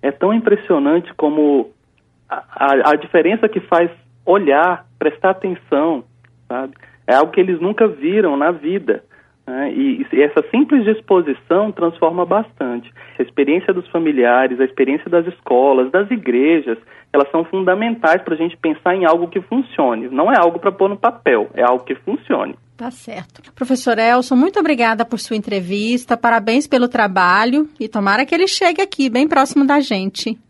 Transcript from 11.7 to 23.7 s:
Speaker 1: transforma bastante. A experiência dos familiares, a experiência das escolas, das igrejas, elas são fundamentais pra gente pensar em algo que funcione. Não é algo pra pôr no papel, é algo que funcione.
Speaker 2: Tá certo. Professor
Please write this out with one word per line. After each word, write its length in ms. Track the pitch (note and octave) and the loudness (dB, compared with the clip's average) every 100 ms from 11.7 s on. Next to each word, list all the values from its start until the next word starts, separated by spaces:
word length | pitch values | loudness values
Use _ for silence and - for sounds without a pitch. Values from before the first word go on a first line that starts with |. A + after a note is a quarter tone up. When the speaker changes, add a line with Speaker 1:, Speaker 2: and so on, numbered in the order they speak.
Speaker 1:
transforma 540 | G3 E3+ E3 E3 F3 F3 | -2 -4 0 -2 0 -2
bastante. 680 | G3 A3 _ C3 A#2+ A#2 - - - | -2 -2 _ -6 -6 -10 -20 -20 -8
A 20 | |
experiência 500 | B2 - C#3 E3 - | -6 -2 0 0 0
dos 160 | F#3 F3 | -4 -2
familiares, 720 | E3+ D#3+ C#3+ A#2+ B2 C3 B2 | -4 -2 2 4 4 2 0
a 60 | C3 | -2
experiência 420 | - C3 D3 - | 0 0 0 0
das 200 | E3+ E3+ | 0 -2
escolas, 640 | F3 - B2 C3+ C3 B2+ | -8 0 2 4 4 2
das 180 | F3 G3+ | 0 -2
igrejas, 680 | B3 F3 A#2+ C#3+ E3 C3+ A2+ _ - _ | -4 -2 0 2 2 0 -8 _ -20 _
elas 160 | C#3 C#3 | -2 0
são 160 | E3 E3+ | -2 -4
fundamentais 800 | F#3+ F#3 F#3+ A3+ A#3 D#3+ F3 | -4 -2 0 -2 -2 0 0
pra 120 | F3+ D#3 | -2 -4
gente 220 | E3 - | -4 -4
pensar 380 | E3 D#3 - F#3 | -6 -2 -2 0
em 100 | F3 | 2
algo 220 | E3 E3+ | 2 0
que 120 | F#3+ | -6
funcione. 680 | F#3 A#3 C4 - C#3 A2+ B2 | -4 -4 -4 -2 -2 0 -6
Não 220 | C3 F3+ | -2 2
é 40 | A#3+ | 2
algo 220 | E3+ E3+ | 2 0
pra 140 | G3 | -6
pôr 180 | F#3+ G3 | -2 -2
no 80 | G3+ | 0
papel, 520 | A#3 A#3 - A#2+ G#2 | -4 -2 0 0 0
é 100 | - | 0
algo 200 | B2 B2 | 0 0
que 100 | - | -2
funcione. 640 | C3+ - A#3 - E3+ G2 - _ _ | -10 -6 -8 -4 -4 -4 -10 _ _
Speaker 2:
Tá 140 | A#3+ | -14
certo. 640 | B3 - - - - - | -14 -18 -18 -18 -20 -20
Professor 460 | _ B3+ | _ -4